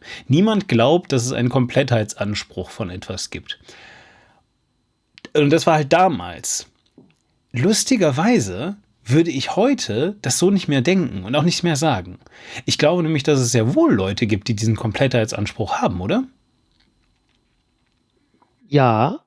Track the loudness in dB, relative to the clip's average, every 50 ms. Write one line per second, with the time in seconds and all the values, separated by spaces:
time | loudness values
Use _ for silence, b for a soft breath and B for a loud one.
0 | B B B B B 0 2 4 4 2 2 0 -2 0 2 2 4 4 2 2
1 | 0 0 -2 -2 -2 -2 -2 -2 -2 0 0 0 -2 0 0 -2 0 2 0 -2
2 | -2 -4 -6 -8 -6 -6 -6 -8 -10 -12 -12 -12 -12 -12 -10 -10 -10 -10 -10 -12
3 | -12 -12 -10 -10 -10 -10 -12 -14 -14 -14 -16 B B B B B B B B B
4 | B B B B B B B B B _ _ _ _ _ _ _ _ _ _ _
5 | _ _ _ -20 -20 -4 _ 0 2 4 2 2 4 2 2 2 2 2 4 4
6 | 4 2 2 -2 -8 -10 -12 -10 -8 -8 -8 -8 -8 -14 _ _ _ _ _ _
7 | -20 _ _ _ _ _ _ _ _ _ -6 0 0 2 2 0 2 0 2 2
8 | 2 2 2 2 2 2 2 2 0 -2 -6 -6 -8 -8 -10 -12 _ _ _ _
9 | _ 2 2 4 4 2 0 -4 -4 -4 -2 0 2 2 0 -2 -4 -4 -2 -2
10 | -2 -4 -6 -6 -4 -4 -2 2 2 2 2 2 0 0 0 2 2 2 2 2
11 | 0 -2 -6 -8 -8 -2 -2 0 2 0 0 0 -2 -2 0 0 0 0 0 -2
12 | -4 -10 -16 -20 _ B B B B B B B B -6 -2 2 2 2 2 2
13 | 0 0 -2 0 2 2 2 2 2 2 2 2 2 2 2 2 4 4 4 2
14 | 0 -2 -2 -2 0 0 0 -2 -2 -4 -4 -2 0 0 0 0 -2 -6 -2 0
15 | 0 0 2 0 -2 -2 -4 -6 -6 -6 -4 -6 -6 -4 -4 -2 -2 -2 -2 -4
16 | -4 -2 -2 -2 -2 -6 _ _ _ _ _ _ _ _ _ _ _ _ _ _
17 | _ _ _ _ _ _ _ _ _ _ _ _ _ _ _ _ _ _ _ _
18 | _ _ _ _ _ _ _ _ _ _ _ _ _ _ 2 4 6 6 4 4
19 | 2 0 -2 -6 -12